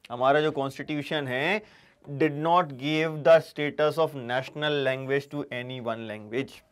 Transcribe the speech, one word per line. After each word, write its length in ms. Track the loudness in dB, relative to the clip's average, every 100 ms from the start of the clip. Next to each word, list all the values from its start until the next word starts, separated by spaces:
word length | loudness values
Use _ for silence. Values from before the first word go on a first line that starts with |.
| -12
हमारा 300 | 0 4 4
जो 100 | 2
कॉन्स्टिट्यूशन 760 | 0 -4 -6 -6 -6 -4 -4 -2
है, 340 | -2 0 -2 -6 -20 _ _ -10
did 300 | -2 0 0
not 340 | 2 2 2 -2
give 340 | -2 0 0 2
the 160 | 6 6
status 540 | 6 -4 -2 2 2 2
of 220 | 0 -2 -4
national 500 | -4 -4 -4 0 0
language 460 | 0 0 0 -2 -2
to 160 | -8 -6
any 260 | -8 -8 -6 -4
one 200 | -4 -6
language। 440 | -10 -6 -6 -6 -10 _